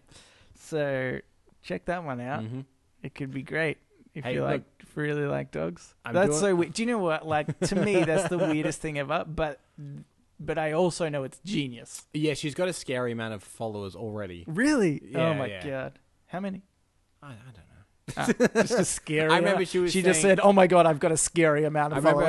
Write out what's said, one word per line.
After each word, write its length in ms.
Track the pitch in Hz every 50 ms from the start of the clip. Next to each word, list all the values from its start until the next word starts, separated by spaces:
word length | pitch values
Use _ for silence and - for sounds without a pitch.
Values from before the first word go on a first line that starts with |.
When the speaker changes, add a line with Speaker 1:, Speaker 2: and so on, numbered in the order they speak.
| _ _ - - - - _ _ _ _ -
Speaker 1:
So, 680 | - - - 160 151 147 143 135 131 131 127 135 139 - _ _ _ _ _ _ _
check 220 | - - 180 180 -
that 180 | - 175 180 170
one 160 | 147 131 120
out. 220 | 120 127 139 110
Speaker 2:
Mm-hmm. 180 | 110 113 123 131 135 _ _ _ _ _ _ _
Speaker 1:
It 120 | - 139 -
could 160 | - 143 135
be 120 | 131 139
great 360 | 127 156 156 156 160 151 135 _ _ _ _ _ _ _ -
if 100 | 160 127
Speaker 2:
Hey, 100 | 123 127
Speaker 1:
you 80 | 143
like, 220 | 135 135 143 135 - _ _ _
Speaker 2:
look, 160 | - - -
Speaker 1:
really 300 | 160 151 147 147 147 143
like 240 | 143 143 139 139 135
dogs. 420 | - 151 160 170 175 - - - _ _ -
Speaker 2:
I'm 100 | 117 -
Speaker 1:
That's 140 | 175 196 202
Speaker 2:
doing 100 | - 151
Speaker 1:
so 160 | 196 202 185
weird. 160 | 175 170 156 -
Do 80 | -
you 40 | 226
know 120 | 240 240 220
what? 280 | 185 165 156 156 156
Like, 320 | 160 156 151 147 165 147 -
to 160 | 185 147 196
me, 260 | 185 196 208 196 180 165
that's 240 | 156 160 151 170 160
the 100 | 175 170
Speaker 2:
<laughs> 140 | 190 160
Speaker 1:
weirdest 280 | 156 151 151 160 151 -
thing 180 | - 160 151 143
ever, 260 | 143 139 151 175 185
but, 340 | 160 151 160 160 151 139 - _ _ - - 147 143 143 147 143 _ _ _ _ _ _ -
but 180 | 151 151 156 160
I 140 | 156 156
also 360 | 151 160 185 175 - - 175 156
know 140 | 147 143 135
it's 160 | 131 - - -
genius. 640 | 185 214 160 139 127 120 117 123 - - - - _
Speaker 2:
Yeah, 220 | - 151 151 151 139
she's 200 | - - 151 131
got 140 | 165 180 185
a 40 |
scary 400 | 165 - - - 135 123 123 120
amount 220 | 117 117 113 113 110
of 80 | 98
followers 520 | - - - - 117 113 104 104 101 98 87
already. 500 | - 117 110 104 107 104 92 87 85 85 165
Speaker 1:
Really? 520 | 156 185 247 302 311 262 202 165 143 - - 87
Speaker 2:
Yeah, 180 | 117 - - 165
Speaker 1:
Oh 40 | 160
my 120 | - 139
Speaker 2:
yeah. 200 | - - 92 -
Speaker 1:
God! 320 | 147 135 131 131 139 - _ _ _ _ _ _
How 140 | - - 175
many? 220 | 196 196 190 185 - _ _ _ _ _ _ _ _ _ _ _
Speaker 2:
I, 60 | 147 143
I 20 |
don't 260 | 123 107 120 131 117
know. 80 | 85 - _ - - - _ _ _ - - -
Speaker 1:
Ah, 460 | - - 240 220 - 247 - - 226
just 100 | 202 196
a 120 | 233 226 180
Speaker 2:
<laughs> 20 |
Speaker 1:
scary 440 | - - - - - 156 151 160 156
Speaker 2:
I 60 | 165
remember 200 | 180 170 202 196
Speaker 1:
amount. 120 | 185 185 170
Speaker 2:
she 100 | - 180
was 140 | 180 175
Speaker 1:
She 80 | 156 190
just 200 | 175 185 180 -
Speaker 2:
saying 140 | 165 196 190
Speaker 1:
said, 40 | 180
"Oh 120 | 196 202
my 140 | 202 196 185
God, 200 | 175 180 175 165
I've 120 | 165 160 139
got 140 | - 170
a 40 | 160
scary 480 | 151 - - - 170 165 156 147 147 156
amount 280 | 151 151 151 147 151
of 60 | 156 -
Speaker 2:
I 100 | - 311
remember, 100 | 294 294 -